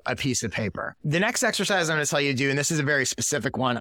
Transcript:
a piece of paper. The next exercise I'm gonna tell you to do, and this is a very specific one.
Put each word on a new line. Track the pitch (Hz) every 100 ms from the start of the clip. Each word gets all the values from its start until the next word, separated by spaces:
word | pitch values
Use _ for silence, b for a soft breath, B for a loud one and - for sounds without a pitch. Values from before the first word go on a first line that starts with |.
a | -
piece | 127 143 120
of | 113
paper. | - 110 - - -
The | 151 156
next | 208 247
exercise | 233 - 190 196 160
I'm |
gonna | 156
tell | 147 151
you | 143
to | 131
do, | 139
and | 139
this | 139
is | 160
a |
very | 139 147 127
specific | - 117 147 131 -
one. | 127 120